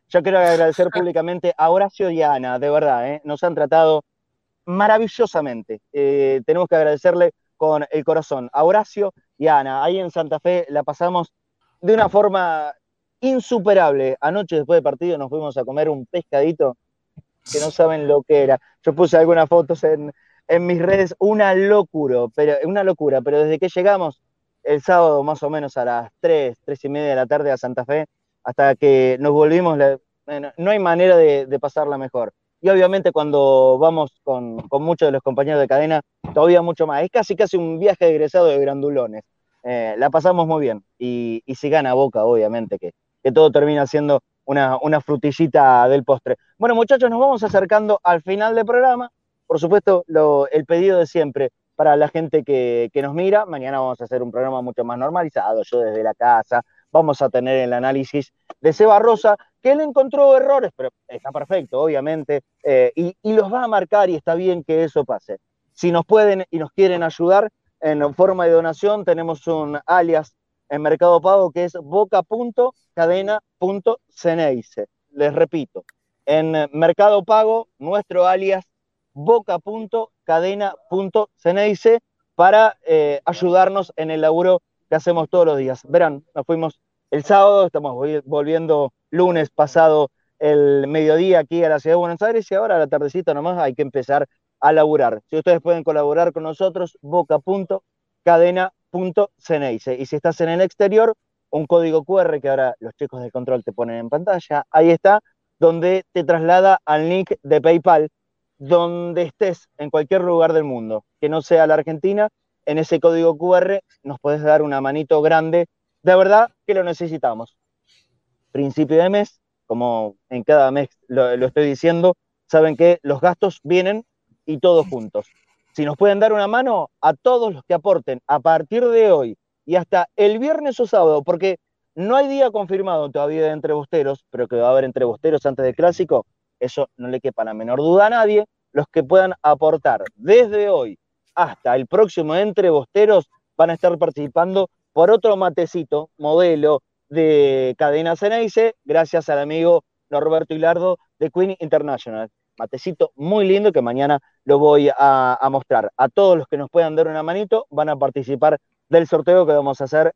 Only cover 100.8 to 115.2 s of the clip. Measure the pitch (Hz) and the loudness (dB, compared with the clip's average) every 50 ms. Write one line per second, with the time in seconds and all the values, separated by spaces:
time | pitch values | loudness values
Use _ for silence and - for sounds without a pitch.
100.8 | 202 196 208 220 226 226 220 - _ _ _ _ _ _ - 156 151 - 175 170 | -2 2 2 2 2 2 0 -4 _ _ _ _ _ _ -8 -8 -2 2 2 2
101.8 | 165 160 156 160 143 170 196 190 175 160 151 143 135 135 135 135 131 127 110 - | 2 2 -2 -2 -2 -2 0 0 0 0 -2 -4 -4 -2 -2 0 -2 -2 -4 -8
102.8 | 110 113 - - 147 127 131 127 123 113 - 127 123 127 127 120 - 123 101 - | -12 -16 -12 -12 -12 -10 -10 -12 -14 -12 -10 -10 -6 -4 -4 -4 -4 -8 -8 -8
103.8 | 117 117 117 117 117 117 147 156 180 202 190 170 - - 151 143 - - - 156 | -8 -8 -8 -10 -8 -6 -6 -4 -4 -4 -4 -4 -6 -6 -6 -6 -4 0 2 4
104.8 | 160 170 165 - - 196 208 214 - _ _ _ _ _ _ - 156 170 165 165 | 4 4 4 4 4 4 4 2 0 _ _ _ _ _ _ 2 2 2 2 2
105.8 | 170 180 185 190 - _ - 180 151 156 170 165 160 170 180 185 190 190 190 - | 0 0 0 -2 -4 _ -6 -2 0 0 0 0 2 4 4 6 6 4 4 2
106.8 | - 156 151 151 160 165 180 190 185 - - - - 139 151 147 131 160 170 170 | 0 -2 -2 -2 0 -2 -2 -2 -4 -4 -8 -8 -2 0 0 2 4 2 2 4
107.8 | - 180 165 151 156 151 _ _ _ _ _ _ _ _ _ - 139 135 175 170 | 4 4 4 4 2 -2 _ _ _ _ _ _ _ _ _ -16 -2 0 2 2
108.8 | 170 170 175 175 175 175 165 175 170 143 - - 214 190 170 - _ _ _ - | 2 0 -4 -6 -8 -6 -4 -4 -6 -6 -6 -4 -4 -4 -4 -6 _ _ _ -14
109.8 | 147 147 - 156 151 - 190 190 180 180 170 165 160 160 160 160 151 139 127 117 | -8 -4 -4 -4 -2 0 -2 -2 0 0 2 2 2 2 2 0 -2 -2 -6 -8
110.8 | 113 110 110 107 - _ _ _ 151 147 156 160 - - 175 160 156 156 156 156 | -8 -8 -8 -10 -10 _ _ _ -4 -4 -4 -4 0 2 4 4 4 4 2 0
111.8 | 147 165 160 147 190 190 202 208 214 214 - _ _ _ _ _ _ 151 151 160 | 0 -4 -6 -4 -4 -2 -2 -2 -2 -4 -6 _ _ _ _ _ _ -4 -4 -4
112.8 | 160 - 170 143 170 165 165 165 165 165 156 147 170 180 180 180 180 190 196 196 | -2 -2 0 2 2 2 2 2 2 0 0 0 0 0 2 2 2 0 -2 -4
113.8 | - _ _ _ - 139 139 - - 143 147 151 151 151 151 151 151 147 139 135 | -6 _ _ _ -16 -14 -12 -8 -4 -4 -4 -2 2 2 2 2 2 -2 -4 -4
114.8 | 135 135 143 156 151 - 165 151 | -4 -4 -4 -4 -2 0 0 2